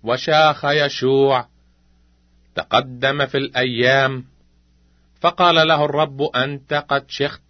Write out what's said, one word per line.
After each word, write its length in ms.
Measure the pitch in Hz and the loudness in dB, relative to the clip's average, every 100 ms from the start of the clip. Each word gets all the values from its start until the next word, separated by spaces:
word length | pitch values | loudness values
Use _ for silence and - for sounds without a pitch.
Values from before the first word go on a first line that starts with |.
وشاخ 600 | 110 127 - 156 156 147 | -2 -4 2 4 4 2
يشوع 840 | 143 147 143 - 127 135 139 131 120 _ _ _ _ _ _ _ _ _ _ | -2 0 0 -2 0 2 4 2 -2 _ _ _ _ _ _ _ _ _ _
تقدم 720 | - - 110 131 123 135 143 135 | -12 -2 -2 -2 -4 -4 -2 -2
في 120 | 139 | -4
الأيام، 880 | 139 127 127 117 123 135 135 131 127 _ _ _ _ _ _ _ _ _ | -4 -4 -4 0 2 2 2 -4 -12 _ _ _ _ _ _ _ _ _
فقال 340 | 170 170 180 | -4 2 2
له 300 | 165 160 156 | 4 2 2
الرب: 380 | 147 143 156 135 | 0 0 -2 -2
أنت 520 | 151 123 131 143 _ | -4 -2 -4 -6 _
قد 300 | 147 147 139 - | -6 -2 -4 -4
شخت 340 | - 139 - _ | -6 -6 -6 _